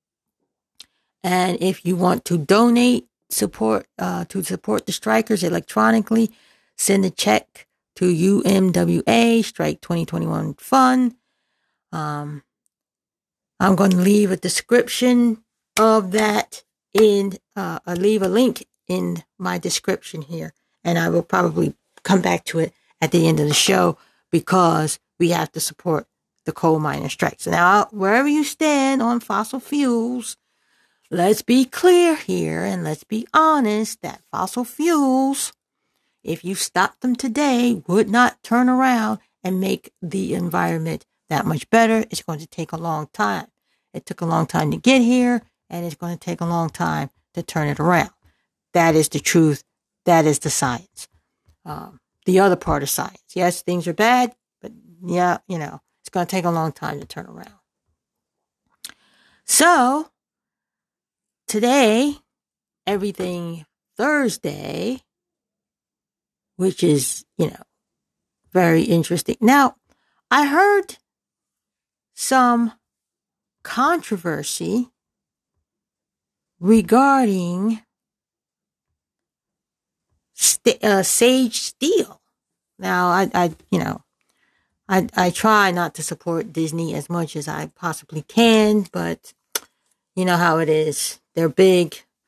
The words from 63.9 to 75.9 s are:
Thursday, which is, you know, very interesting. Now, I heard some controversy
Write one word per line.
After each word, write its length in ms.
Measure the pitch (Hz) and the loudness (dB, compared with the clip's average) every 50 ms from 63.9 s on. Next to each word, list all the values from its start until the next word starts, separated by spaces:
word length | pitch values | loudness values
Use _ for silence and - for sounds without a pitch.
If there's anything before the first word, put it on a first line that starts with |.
| _ | _
Thursday, 1080 | - 233 294 302 294 262 208 - - - 151 - 98 - - - 170 185 233 262 254 _ _ _ _ _ _ _ _ _ _ _ _ _ _ _ _ _ _ _ _ _ _ _ _ _ _ _ _ _ _ _ | -4 -2 -2 0 0 0 -2 -4 -4 -8 -10 -10 -8 -10 -10 -8 -6 -6 -6 -8 -8 _ _ _ _ _ _ _ _ _ _ _ _ _ _ _ _ _ _ _ _ _ _ _ _ _ _ _ _ _ _ _
which 280 | - 185 190 - - 180 | -2 -2 -2 0 0 2
is, 400 | 170 147 139 139 - - - - _ - | 2 2 2 0 -4 -8 -10 -14 _ -4
you 120 | - 160 - | -4 -4 -4
know, 140 | - - - _ _ _ _ _ _ _ _ _ _ _ _ _ _ _ _ _ | -4 -12 -20 _ _ _ _ _ _ _ _ _ _ _ _ _ _ _ _ _
very 300 | - 185 175 170 160 165 | 0 2 4 4 4 2
interesting. 540 | - 220 170 170 156 - 175 165 - - - - | 2 2 0 0 0 -2 -4 -4 -4 -6 -4 2
Now, 360 | 214 240 277 285 269 233 - _ _ _ _ _ _ _ _ _ _ - | 4 4 6 6 4 2 -2 _ _ _ _ _ _ _ _ _ _ 0
I 160 | 254 285 294 | 0 2 2
heard 520 | 277 285 349 392 415 403 392 381 - - _ _ _ _ _ _ _ _ _ _ _ _ _ _ _ _ _ _ _ _ _ _ _ _ | 2 2 4 4 4 4 2 0 -4 -16 _ _ _ _ _ _ _ _ _ _ _ _ _ _ _ _ _ _ _ _ _ _ _ _
some 580 | - - - 269 262 247 240 240 233 233 220 - _ _ _ _ _ _ _ _ _ _ _ _ _ _ _ _ _ _ | -10 -4 0 2 4 4 4 2 0 0 -4 -6 _ _ _ _ _ _ _ _ _ _ _ _ _ _ _ _ _ _
controversy 1300 | - - 233 269 320 349 320 - - 214 175 170 170 151 147 147 - - - 165 170 208 247 247 _ _ _ _ _ _ _ _ _ _ _ _ _ _ _ _ _ _ _ _ _ | -10 -4 -2 0 0 0 -2 -2 -6 -8 -6 -4 -6 -6 -4 -6 -8 -8 -6 -6 -4 -2 -4 -4 _ _ _ _ _ _ _ _ _ _ _ _ _ _ _ _ _ _ _ _ _